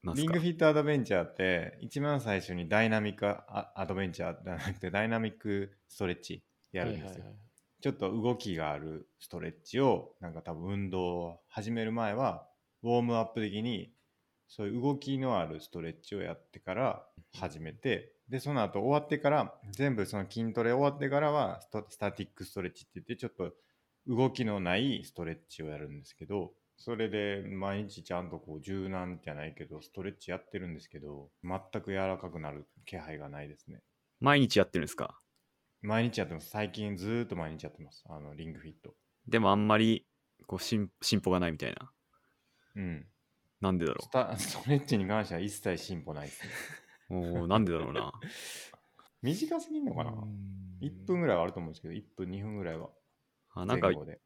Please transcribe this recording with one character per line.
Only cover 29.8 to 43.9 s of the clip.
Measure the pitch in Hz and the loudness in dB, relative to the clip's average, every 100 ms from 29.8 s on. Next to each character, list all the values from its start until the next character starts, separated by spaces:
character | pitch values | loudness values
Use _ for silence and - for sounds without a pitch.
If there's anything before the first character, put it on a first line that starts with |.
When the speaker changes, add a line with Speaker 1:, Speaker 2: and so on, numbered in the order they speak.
Speaker 2:
ス | - | -14
ト | - | -10
レ | 95 | -10
ッ | - | -10
チ | - | -8
や | 90 | -8
っ | - | -6
て | 98 | -8
る | 90 | -8
ん | |
で | 78 | -10
す | - | -12
け | 76 | -14
ど、 | 73 71 71 _ | -12 -12 -16 _
全 | 87 95 - 107 | -6 -6 -4 -8
く | 101 | -4
柔 | 95 | 0
ら | 95 92 | 0 -2
か | 92 | -6
く | 85 | -8
な | 76 | -8
る | 73 73 _ - | -10 -14 _ -12
気 | 90 | -12
配 | - 76 | -10 -10
が | 73 | -10
な | 71 | -12
い | 73 | -14
で | 73 | -16
す | - | -18
ね。 | - _ _ _ _ | -20 _ _ _ _
Speaker 1:
毎 | 131 143 | 6 8
日 | 127 104 | 8 8
や | |
っ | 95 | 6
て | - | 2
る | |
ん | - | -2
で | |
す | - | -4
か？ | - - _ _ _ _ _ _ | -6 -8 _ _ _ _ _ _
Speaker 2:
毎 | 104 113 | 0 4
日 | 120 107 | 4 2
や | |
っ | 80 | -2
て | |
ま | 82 | -4
す。 | - | -6
最 | 104 104 | -4 -4
近 | 87 104 95 | -2 -4 -2
ず | 101 | -2
ー | 117 | -2
っ | 110 | -2
と | 87 | -4
毎 | 78 | -4
日 | 78 | -6
や | 78 | -10
っ | |
て | - | -12
ま | 73 | -20
す。 | - - | -20 -16
あ | 78 | -14
の、 | 73 | -12
リ | 76 80 | -10 -10
ン | |
グ | 76 | -10
フ | 78 | -14
ィ | |
ッ | - | -18
ト。 | - _ _ _ 123 | -20 _ _ _ 2
Speaker 1:
で | 117 | 6
も | 101 | 8
あ | |
ん | 101 107 | 8 8
ま | 107 | 8
り、 | 113 110 _ _ _ _ - | 8 6 _ _ _ _ -8
こ | 95 | -6
う、 | |
進-、 | - 110 98 _ | 0 0 0 _
進 | - 104 | 2 2
歩 | 92 | 4
が | 92 | 4
な | 87 | 2
い | |
み | 78 | 0
た | 62 | -6
い | |
な。 | - - _ _ _ _ _ _ _ _ 104 | -6 -12 _ _ _ _ _ _ _ _ -6
Speaker 2:
う | |
ん。 | 92 78 - _ _ _ _ _ | -4 -4 -10 _ _ _ _ _
Speaker 1:
な | 98 | 2
ん | 92 | 4
で | |
だ | 80 | 2